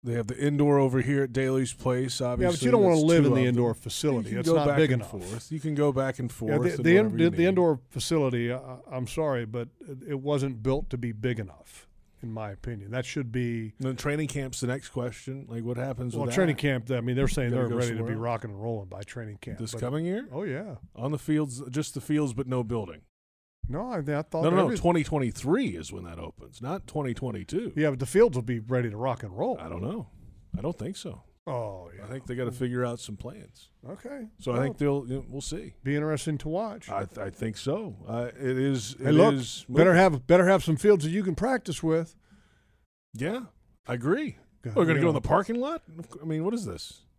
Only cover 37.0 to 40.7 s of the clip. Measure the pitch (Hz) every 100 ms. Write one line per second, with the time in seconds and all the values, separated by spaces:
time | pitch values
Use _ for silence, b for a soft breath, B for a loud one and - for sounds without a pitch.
37 | 98 - 98 - 113 104 135 175 208 98
38 | 92 117 120 - 135 127 139 131 104 -
39 | 135 151 - 139 117 - - 127 175 175
40 | 190 143 127 175 180 190 -